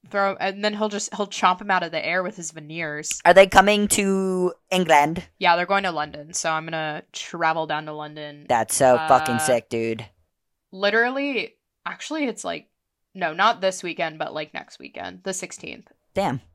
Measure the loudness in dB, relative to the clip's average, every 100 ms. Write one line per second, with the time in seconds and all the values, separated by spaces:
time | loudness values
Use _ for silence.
0 | -6 0 0 0 -4 -2 -4 -2 -4 -4
1 | -8 -6 -6 2 2 2 0 0 0 -4
2 | -2 -2 -4 -8 -14 -14 -12 -8 -6 -6
3 | -8 2 6 8 8 8 6 4 2 0
4 | 0 0 0 0 -2 -4 _ -2 6 6
5 | 6 -2 -8 _ 2 2 2 0 0 -4
6 | -6 -10 -12 -6 -2 -2 -4 -4 -4 -4
7 | -8 -14 -12 -2 0 0 -2 -4 -6 -12
8 | -12 -12 -14 -16 -2 0 0 4 6 6
9 | 6 4 4 0 2 2 0 -4 -4 -6
10 | -10 _ _ _ _ _ _ -2 0 2
11 | 0 -2 -4 -4 -6 _ _ _ -14 -12
12 | -10 -4 -4 -6 -8 -10 _ _ _ _
13 | _ -6 -6 2 0 2 -2 -2 -10 -6
14 | -6 -6 -8 -8 -10 -12 -14 -20 -18 -12
15 | -12 -10 -8 -8 -10 -14 -16 -16 -20 _
16 | _ -4 -2 -4 _